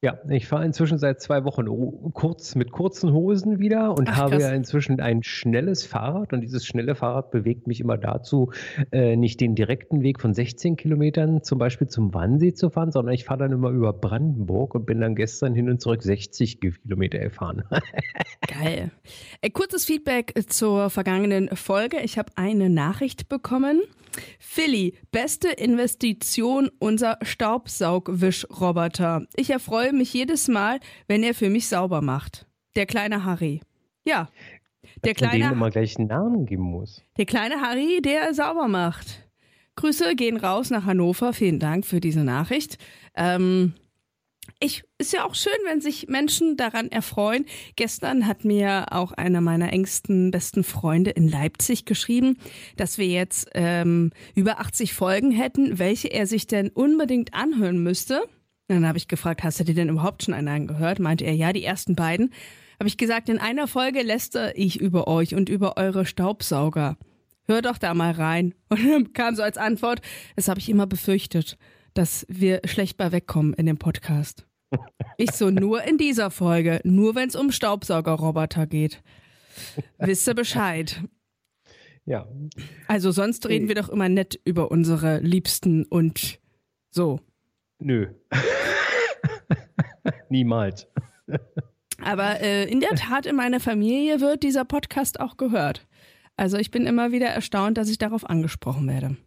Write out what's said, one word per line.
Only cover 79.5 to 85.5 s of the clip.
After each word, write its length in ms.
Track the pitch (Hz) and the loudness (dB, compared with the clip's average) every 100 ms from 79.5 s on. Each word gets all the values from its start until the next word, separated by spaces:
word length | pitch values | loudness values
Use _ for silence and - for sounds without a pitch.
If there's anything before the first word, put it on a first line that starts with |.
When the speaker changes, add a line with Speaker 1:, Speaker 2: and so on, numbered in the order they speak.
| - - - - _ | -18 -14 -12 -12 _
Speaker 2:
Wisst 300 | 185 190 - | 0 0 0
ihr 80 | 233 | 0
Bescheid?“ 680 | 233 247 202 165 160 - 170 _ _ _ _ _ _ - - - - | -2 0 0 -2 -4 -8 -12 _ _ _ _ _ _ -20 -20 -20 -8
Speaker 1:
Ja. 220 | 120 107 131 151 - - - - | -8 -8 -12 -14 -14 -18 -18 -4
Speaker 2:
Also 220 | 208 185 | 0 0
sonst 360 | 175 202 233 240 | 0 0 -2 -2
reden 200 | 220 214 | -2 0
Speaker 1:
Äh. 20 | |
Speaker 2:
wir 60 | 208 | -2
doch 120 | 202 | -2
immer 220 | 208 185 | 0 2
nett 280 | 190 185 - | 2 0 -4
über 260 | - 170 160 | -4 0 2
unsere 500 | 165 165 165 160 156 | 2 4 2 2 2
Liebsten 640 | 170 185 - | 2 2 2